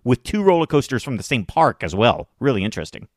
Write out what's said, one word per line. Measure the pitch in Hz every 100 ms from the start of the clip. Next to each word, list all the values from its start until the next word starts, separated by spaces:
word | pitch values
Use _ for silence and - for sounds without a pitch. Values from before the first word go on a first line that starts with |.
with | 120 120
two | - 214
roller | 190 170 156
coasters | 147 - 120
from | - 120
the |
same | - 127 90
park | - 151 -
as | 82 92
well. | 123 - - _
Really | 139 107 101
interesting. | 101 78 - -